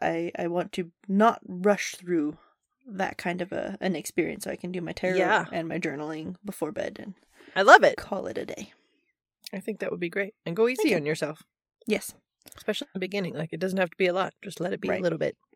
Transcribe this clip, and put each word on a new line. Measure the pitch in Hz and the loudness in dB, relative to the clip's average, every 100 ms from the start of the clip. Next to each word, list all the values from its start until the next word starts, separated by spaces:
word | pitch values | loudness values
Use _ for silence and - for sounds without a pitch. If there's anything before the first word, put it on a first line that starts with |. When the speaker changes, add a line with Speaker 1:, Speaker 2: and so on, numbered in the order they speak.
Speaker 1:
I, | 165 165 170 - | -2 -2 -4 -4
I | 170 | -2
want | 175 165 | -2 -2
to | - 170 _ - | -4 -6 _ -2
not | 196 226 - - | 4 6 4 -6
rush | 180 196 196 - | 0 2 2 -2
through | - 175 170 147 151 _ _ _ _ 269 | -10 -2 0 0 -4 _ _ _ _ -12
that | 190 185 - | -6 -4 -4
kind | 175 175 | -4 -4
of | 180 | -4
a, | - - 202 | -4 -6 -4
an | 185 160 | -2 -2
experience, | - - 160 160 | -4 -2 -2 -4
so | - | -8
I | - | -8
can | 180 | -6
do | 180 | -6
my | 160 | -8
tarot | 165 185 185 | -4 0 2
Speaker 2:
Yeah. | 180 202 160 | 4 2 0
Speaker 1:
and | 165 165 | -4 -4
my | 165 | -4
journaling | 160 139 151 156 165 180 | -4 -4 -8 -8 -10 -10
before | 202 - 156 | -12 -6 -6
bed | - - - | -4 -6 -8
and | 208 - _ _ - 185 | -14 -16 _ _ -8 4
Speaker 2:
I | |
love | 202 339 | 10 12
it. | 175 - | 10 4
Speaker 1:
call | - 196 - | -4 -6 -6
it | - | -8
a | |
day. | - - 202 _ _ _ _ _ _ _ - | -8 -10 -12 _ _ _ _ _ _ _ -14
Speaker 2:
I | 190 | -10
think | 185 202 | -8 -6
that | 185 | -4
would | 175 | -4
be | 175 | -4
great. | 196 196 - | -2 -4 -6
And | - | -6
go | 170 233 | 2 2
easy | 254 | 4
Speaker 1:
Thank | 311 | 2
you. | 175 | 2
Speaker 2:
on | 147 | 0
yourself. | 156 151 156 - _ _ _ - | -2 -4 -6 -16 _ _ _ -2
Speaker 1:
Yes. | 196 - - _ _ - - | -2 -2 -14 _ _ -20 -8
Speaker 2:
Especially | - 208 - | -6 -4 -6
in | 190 | -6
the | 185 | -4
beginning. | 202 175 | -4 -4
Like, | 135 160 | -4 -6
it | 165 | -4
doesn't | 185 190 | -2 0
have | 180 | -2
to | - | 2
be | 185 | 0
a | |
lot. | 180 180 - | 2 -2 -6
Just | 202 - | -16 -6
let | 175 | -4
it | 196 | -4
be | 185 | -2
Speaker 1:
Right. | 180 | 0
Speaker 2:
a | |
little | 180 160 | 0 0
bit. | 151 - _ | -2 -4 _